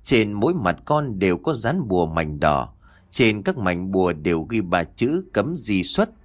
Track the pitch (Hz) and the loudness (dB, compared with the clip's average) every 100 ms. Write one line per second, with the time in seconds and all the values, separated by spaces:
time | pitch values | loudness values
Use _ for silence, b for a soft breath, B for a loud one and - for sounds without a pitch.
0 | - 123 104 104 127 180 92 80 - 147 | 2 2 2 0 0 2 0 -2 -2 -2
1 | 143 98 95 87 - 131 113 180 120 90 | -2 0 2 2 -2 -2 -2 -2 0 2
2 | 82 80 78 76 78 71 58 - b b | 2 0 -2 0 2 2 -2 -12 b b
3 | b - 117 107 95 160 95 87 95 95 | b 2 2 2 -4 -2 -2 -2 -2 0
4 | 90 80 80 82 80 113 90 87 82 - | 0 0 -2 -2 -2 -4 0 -2 -2 -2
5 | 120 170 190 - 117 170 107 98 87 - | -2 -2 -2 -2 -2 -4 -2 0 0 0
6 | 220 - | -2 -4